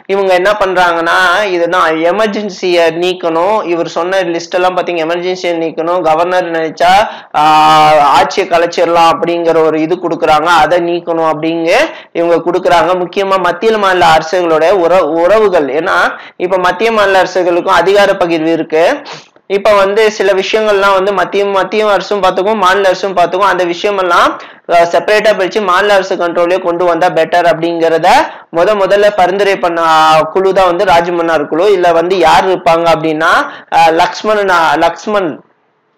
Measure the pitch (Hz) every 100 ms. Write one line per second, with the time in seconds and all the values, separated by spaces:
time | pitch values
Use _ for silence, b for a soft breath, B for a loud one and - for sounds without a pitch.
0 | B 196 190 180 196 208 190 180 175 170
1 | 165 180 185 185 202 175 170 180 165 160
2 | 170 202 220 208 208 180 185 175 165 165
3 | 180 180 170 165 180 214 165 170 165 170
4 | 175 190 175 165 165 180 180 180 175 175
5 | 160 175 180 180 180 165 165 160 160 180
6 | 160 160 175 180 175 165 160 147 170 196
7 | 220 B B 147 156 156 156 156 151 156
8 | 143 160 190 - 160 165 170 185 170 170
9 | 165 156 170 170 165 160 156 156 160 175
10 | 175 165 160 151 165 165 156 175 170 175
11 | 170 165 160 151 160 165 165 226 311 B
12 | B 170 170 170 170 175 180 170 160 185
13 | 175 202 196 190 175 170 226 220 190 180
14 | 170 160 160 185 170 156 165 202 165 185
15 | 151 165 175 220 208 175 135 147 185 175
16 | 240 262 B B 180 185 180 180 226 220
17 | 196 190 175 190 175 175 180 180 175 202
18 | 202 190 175 165 160 160 156 156 185 294
19 | - B B B - 196 214 202 196 208
20 | 214 214 196 196 190 220 214 196 202 190
21 | 196 190 175 196 202 196 185 214 214 190
22 | 185 208 185 185 196 220 180 196 190 180
23 | 196 180 170 185 196 180 175 170 208 196
24 | 185 180 277 320 B B - 170 170 175
25 | 175 214 214 190 180 220 196 180 208 196
26 | 190 180 175 175 170 180 180 170 180 165
27 | 180 160 160 175 170 160 170 170 165 160
28 | 175 262 320 B B 165 185 208 190 202
29 | 208 202 180 202 196 185 175 170 165 160
30 | 156 160 151 185 190 190 180 175 190 170
31 | 175 175 165 160 139 160 208 190 175 165
32 | 175 190 156 175 190 180 170 165 170 156
33 | 160 156 170 233 294 B B 165 165 165
34 | - - 214 214 196 175 160 151 170 175
35 | 214 208 170 123 _ _ _ _ _